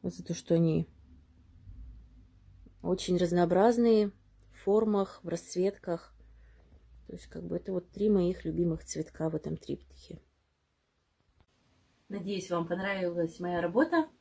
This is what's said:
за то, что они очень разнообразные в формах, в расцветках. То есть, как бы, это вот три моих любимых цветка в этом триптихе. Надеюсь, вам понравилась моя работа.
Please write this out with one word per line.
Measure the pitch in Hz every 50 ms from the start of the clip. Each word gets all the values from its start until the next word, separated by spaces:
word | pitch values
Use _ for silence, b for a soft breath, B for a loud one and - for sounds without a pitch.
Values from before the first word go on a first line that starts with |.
за | - 185 175 - 180
то, | - 165
что | - - - 175
они | 165 170 165 156 165 165 - - - - - - - - _ - - - - - - - - - - - - - - - - - - - - _ - _ - - - - - - _
очень | - 175 185 185 - - 180 175
разнообразные | 180 170 175 175 175 165 175 180 196 233 240 233 240 233 226 214 208 202 - - _ _ _ _ - -
в | - - -
формах, | - 202 214 226 220 208 202 196 190 - -
в | - 170
расцветках. | 170 170 - - - 180 180 196 196 - - - 170 170 - - - - b b b b b b b b b b b b b b - - - -
То | -
есть, | 170 -
как | - - 165 175
бы, | 170 170
это | 175 - -
вот | 190 180 180 -
три | - 190 202 214
моих | 208 196 175 175 185 180 -
любимых | 160 160 165 175 170 160 156 -
цветка | - - 156 156 - - - 160 160
в | 156
этом | 156 - 156 160 160
триптихе. | - - 139 - - _ - - - - - - _ _ _ _ _ _ _ _ _ _ _ _ _ _ _ _ _ _ _ _ _ _ _ _ _ _ _ _ _ _ _ _ _ _ _ _ _ _
Надеюсь, | 196 202 175 196 202 185 175 -
вам | 175 170 165 170
понравилась | 175 180 190 202 196 190 185 175 170 175 170 165 - -
моя | 175 180 175 175
работа. | 175 170 170 226 302 320 339 330 311 - _ _